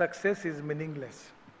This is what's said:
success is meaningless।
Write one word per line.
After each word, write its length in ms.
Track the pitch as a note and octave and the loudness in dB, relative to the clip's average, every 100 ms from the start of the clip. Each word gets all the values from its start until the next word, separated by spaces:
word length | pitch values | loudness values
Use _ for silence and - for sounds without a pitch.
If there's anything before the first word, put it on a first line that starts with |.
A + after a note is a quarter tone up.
success 360 | E3+ - G3 G3+ | 2 4 2 4
is 180 | E3+ D3 | 0 -2
meaningless। 720 | D3 D3+ D#3+ C#3+ B2 - - - - - | -2 -2 -2 -4 -8 -10 -18 -20 -20 -20